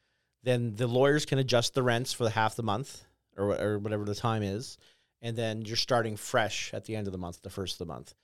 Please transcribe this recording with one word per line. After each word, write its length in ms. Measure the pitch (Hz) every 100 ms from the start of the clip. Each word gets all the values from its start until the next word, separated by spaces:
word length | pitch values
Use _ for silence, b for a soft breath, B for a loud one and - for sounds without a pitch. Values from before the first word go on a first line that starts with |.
| _ _ _ _
then 320 | 127 123 120 104
the 120 | 123
lawyers 380 | 123 139 151 -
can 140 | 135
adjust 340 | 135 120 -
the 100 | 135
rents 300 | 123 117 127
for 100 | -
the 60 | 113
half 260 | 113 110 -
the 80 |
month 400 | 110 104 - - - _ _ -
or 120 | 101
wha-, 80 | -
or 180 | 101 104
whatever 260 | 104 107 104
the 100 | 104
time 280 | 117 110
is, 340 | 101 101 131 - b b b b
and 140 | 117 117
then 280 | 113 110
you're 120 | 107 113
starting 400 | - 120 113 107
fresh 580 | - 123 104 - -
at 120 | 107 -
the 100 | 107
end 120 | 98
of 40 |
the 60 | 92
month, 220 | 87 87
the 80 | -
first 240 | - 90 -
of 40 |
the 120 | 85
month. 200 | 62 - _